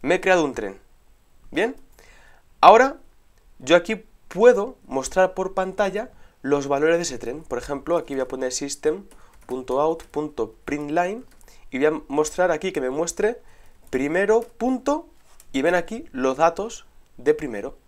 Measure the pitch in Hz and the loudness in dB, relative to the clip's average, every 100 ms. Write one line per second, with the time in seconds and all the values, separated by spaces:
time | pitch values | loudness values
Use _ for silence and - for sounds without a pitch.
0 | 135 180 185 185 147 117 104 98 _ _ | 0 0 2 2 2 -4 -10 -12 _ _
1 | _ _ _ - - 147 226 269 - - | _ _ _ -20 -8 -2 -2 -4 -20 -20
2 | - - - - _ _ 156 220 269 - | -20 -20 -20 -20 _ _ 8 8 6 -2
3 | - _ _ _ _ - 131 170 170 220 | -20 _ _ _ _ -16 4 4 4 -8
4 | - _ - 170 233 202 220 - - 135 | -8 _ -12 4 6 6 0 -8 -8 -8
5 | 131 185 185 190 190 190 190 185 202 196 | -4 2 2 0 -6 -4 -6 -2 -2 -2
6 | 247 - - _ - 143 139 139 156 170 | -10 -16 -20 _ -2 -2 0 0 2 2
7 | 175 123 117 143 165 120 - 139 147 170 | -2 -8 -10 -10 -8 -8 -6 -10 -2 -4
8 | - 135 131 131 131 127 143 - 151 180 | -2 -6 -4 -4 -6 -6 -8 -4 -4 -4
9 | 202 - - - - 127 127 131 156 165 | -10 -20 -20 -20 -10 -10 -4 0 0 -2
10 | - - 151 147 110 - - 147 147 160 | -6 -6 -6 -6 -8 -8 -8 -6 -4 -2
11 | 175 220 254 - - - - 131 151 160 | -2 -6 -14 -20 -20 -20 -10 0 0 0
12 | - 143 151 - 180 156 185 165 127 139 | -4 -2 -2 0 0 0 -2 -4 -4 -4
13 | 170 - 208 240 - - - - - 131 | -4 -2 -2 -4 -14 -20 -20 -20 -6 -2
14 | 143 170 202 226 233 - 247 254 277 302 | 0 0 2 2 0 -4 -2 -2 -2 -2
15 | 330 _ _ - - - 147 180 175 226 | -4 _ _ -20 -6 0 2 2 -2 -12
16 | - 131 131 131 165 165 214 - - - | -12 -2 -2 4 2 2 -8 -10 -20 -20
17 | - - 131 151 151 107 120 - | -20 -4 0 0 -2 -8 -10 -14